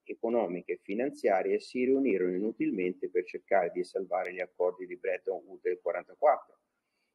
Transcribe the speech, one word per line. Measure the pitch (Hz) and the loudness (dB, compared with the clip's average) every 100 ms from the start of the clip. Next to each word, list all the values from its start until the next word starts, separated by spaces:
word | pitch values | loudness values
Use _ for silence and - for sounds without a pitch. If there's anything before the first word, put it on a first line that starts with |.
economiche | - 98 117 117 92 87 - | -14 -6 0 2 2 -2 -4
e | 90 | -6
finanziarie | - 104 139 143 113 95 95 104 | -4 -2 -2 0 2 4 4 0
si | - 127 | -2 0
riunirono | 127 135 131 95 90 | 2 4 4 2 2
inutilmente | 90 107 - 156 104 90 90 90 | 0 -2 -2 -2 0 -2 -2 -2
per | 90 | -2
cercare | - - - 98 87 | -2 -6 0 2 2
di | 87 | -2
salvare | 87 98 90 95 92 | -4 -6 -4 -2 -2
gli | 92 | -6
accordi | 90 - 90 90 90 | -6 -2 -2 -2 -8
di | 90 | -6
Bretton | 95 90 92 87 | -4 -4 -4 -6
Woods | 92 90 | -8 -6
del | 90 90 | -4 -2
quarantaquattro. | 87 87 - - 147 131 - _ _ _ _ _ _ | -4 -4 -8 2 4 4 -2 _ _ _ _ _ _